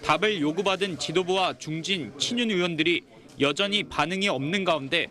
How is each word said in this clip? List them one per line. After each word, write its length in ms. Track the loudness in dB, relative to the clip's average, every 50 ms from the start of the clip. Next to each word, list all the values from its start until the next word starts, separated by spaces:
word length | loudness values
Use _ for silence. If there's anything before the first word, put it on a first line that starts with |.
| 4
답을 360 | 2 2 4 4 2 2 2
요구받은 580 | 0 0 0 2 2 0 2 0 0 -4 -2 -6
지도부와 600 | -6 0 0 0 2 2 2 2 2 0 -2 -4
중진, 580 | -6 -6 -6 -4 -2 -2 -2 -2 -2 -8 -4 -4
친윤 320 | -4 -2 0 0 0 0
의원들이 520 | 2 0 0 0 0 0 2 2 2 0 -2 -8 -20 -20 -20 -20 -2 0
여전히 420 | 0 0 2 0 0 0 0 -2
반응이 460 | -2 -2 0 0 0 0 0 0 0 0
없는 360 | 0 0 -2 -2 -2 0 0
가운데 440 | 0 0 0 0 -2 0 -2 -2 -2